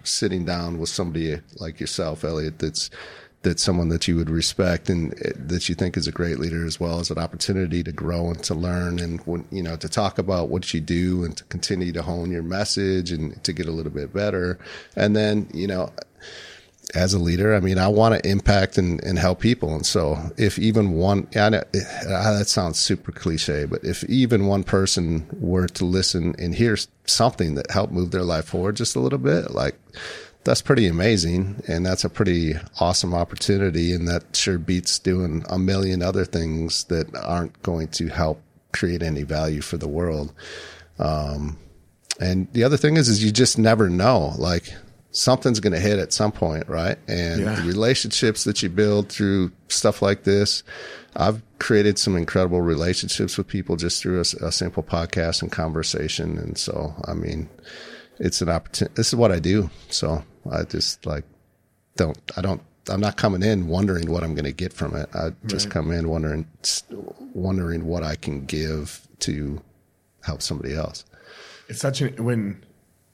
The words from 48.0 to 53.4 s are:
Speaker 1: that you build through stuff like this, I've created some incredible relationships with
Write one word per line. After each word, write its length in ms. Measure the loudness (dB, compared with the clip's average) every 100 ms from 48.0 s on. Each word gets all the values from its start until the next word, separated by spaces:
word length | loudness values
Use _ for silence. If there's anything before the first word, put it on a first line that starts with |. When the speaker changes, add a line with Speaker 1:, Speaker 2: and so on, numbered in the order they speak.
| 0 0 0 0
Speaker 1:
that 180 | -2 -2
you 60 | -2
build 400 | 2 4 2 0
through 440 | -2 0 2 0 -4 -6
stuff 340 | 0 2 2
like 220 | 2 2
this, 380 | 2 4 4 0 -6 -16 -14 -16 -12 0
I've 240 | 0 0 -8 -8
created 380 | 2 6 6 4
some 180 | 2 0
incredible 440 | 2 2 2 2
relationships 800 | 2 2 2 0 -2 -2 -2
with 80 | -2